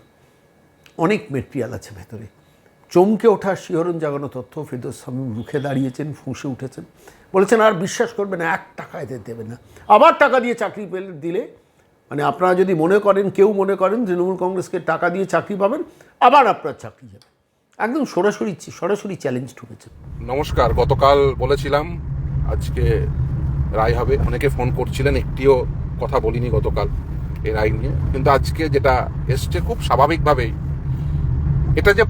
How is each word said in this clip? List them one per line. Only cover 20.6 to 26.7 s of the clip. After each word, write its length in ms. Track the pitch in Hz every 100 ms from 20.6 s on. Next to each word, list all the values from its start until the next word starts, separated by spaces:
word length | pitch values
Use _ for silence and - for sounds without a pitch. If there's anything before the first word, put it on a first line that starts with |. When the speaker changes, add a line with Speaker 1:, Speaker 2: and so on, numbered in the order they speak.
| 123
Speaker 2:
গতকাল 600 | - 123 131 135 143 139 -
বলেছিলাম 600 | 127 139 139 143 170 170 - - - - -
আজকে 540 | - - - 73 107 - - - - - - -
রায় 220 | 107 113
হবে। 240 | 120 120 135 -
অনেকে 220 | 123 139
ফোন 260 | 131 123
করছিলেন, 420 | 127 123 - 131 131
একটিও 500 | - - 131 131 120 - - -
কথা 200 | 120 127
বলিনি 300 | 113 117 123
গতকাল 380 | 110 110